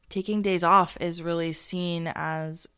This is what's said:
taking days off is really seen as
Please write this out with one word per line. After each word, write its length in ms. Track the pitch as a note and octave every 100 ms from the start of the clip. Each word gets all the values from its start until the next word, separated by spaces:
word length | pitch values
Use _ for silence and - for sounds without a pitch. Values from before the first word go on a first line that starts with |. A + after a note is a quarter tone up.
| _
taking 340 | G3 F#3+ G#3+
days 200 | G3+ F3+
off 340 | E3 F#3+ F3 -
is 220 | F3 E3+
really 300 | E3+ E3+ E3
seen 600 | D#3 - F3+ F3 E3+ E3
as 540 | - D#3 D#3+ D#3+ D#3+ -